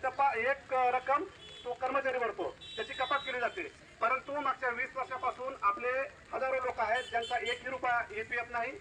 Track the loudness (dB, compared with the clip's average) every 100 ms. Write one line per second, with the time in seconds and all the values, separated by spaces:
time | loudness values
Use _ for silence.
0 | 0 4 4 4 2 0 2 4 6 4
1 | 4 2 2 -8 -16 -10 -8 -2 0 2
2 | 2 0 0 0 -4 -6 -12 -6 -6 -2
3 | 0 0 0 0 0 -2 -8 -10 -20 0
4 | 2 2 0 -2 0 0 0 0 -4 -2
5 | -4 -2 -2 -2 -6 0 0 2 0 0
6 | -2 -8 -8 -2 0 0 0 0 2 2
7 | 0 -2 0 -2 -2 -4 -4 -2 2 2
8 | 0 -6 -4 -4 -2 -2 -2 -6